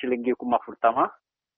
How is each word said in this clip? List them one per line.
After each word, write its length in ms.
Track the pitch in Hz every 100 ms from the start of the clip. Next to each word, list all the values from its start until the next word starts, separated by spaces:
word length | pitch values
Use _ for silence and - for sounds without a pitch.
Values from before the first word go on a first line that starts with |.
shilingii 340 | 127 123 120
kuma 220 | 120 123 120
afurtama 540 | - - 117 120 185 - _ _ _